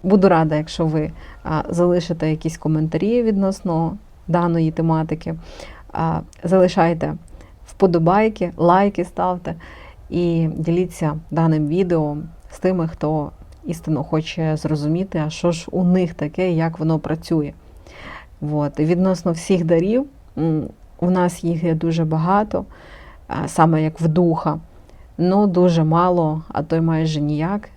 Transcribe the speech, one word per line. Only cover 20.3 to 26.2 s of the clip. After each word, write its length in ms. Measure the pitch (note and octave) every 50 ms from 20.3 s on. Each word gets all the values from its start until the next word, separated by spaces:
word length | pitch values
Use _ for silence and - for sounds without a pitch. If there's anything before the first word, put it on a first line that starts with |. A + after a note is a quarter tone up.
| - -
м, 300 | D#3 E3 D#3 D#3 C3 - - _ - - - -
у 100 | F3 F3+
нас 340 | F3+ F#3 F3+ F3 F3 - -
їх 200 | E3 E3+ D#3+ E3+
є 100 | E3 D#3+
дуже 300 | D#3 E3 E3 E3 E3+ E3
багато, 600 | D#3 D#3+ D#3+ D#3+ F3 G3 G3+ A3 G#3+ - F#3 G3 - - - - - - - - - - - - -
а, 200 | - - C#3+ D3+
саме 340 | - - D#3+ D#3+ D#3+ D#3
як 180 | D#3 D#3 D#3 -
в 80 | E3 E3
духа, 500 | D3+ F3+ F3+ E3+ D#3+ E3 - E3 D3+ D#3+ - - - - - - - - - - - -
ну, 280 | E3+ F3+ F#3+ G3+ G#3
дуже 380 | G3+ E3+ F3+ F3+ F3+ E3 E3 D#3
мало, 580 | D#3 D#3+ E3+ F3 F#3 F3+ F3